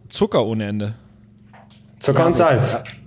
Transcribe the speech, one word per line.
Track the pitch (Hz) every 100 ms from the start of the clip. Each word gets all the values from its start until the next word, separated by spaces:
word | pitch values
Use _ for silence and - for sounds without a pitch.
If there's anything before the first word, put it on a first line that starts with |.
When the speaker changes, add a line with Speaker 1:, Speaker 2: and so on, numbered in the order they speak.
| -
Speaker 1:
Zucker | - 196 160 110
ohne | 110
Ende. | 104 104 104 110 - - - _ - - - - - -
Speaker 2:
Zucker | - 139
Speaker 3:
Ja, | 165
Speaker 2:
und | 170
Speaker 3:
aber | 165
jetzt, | 127 135
Speaker 2:
Salz. | - - -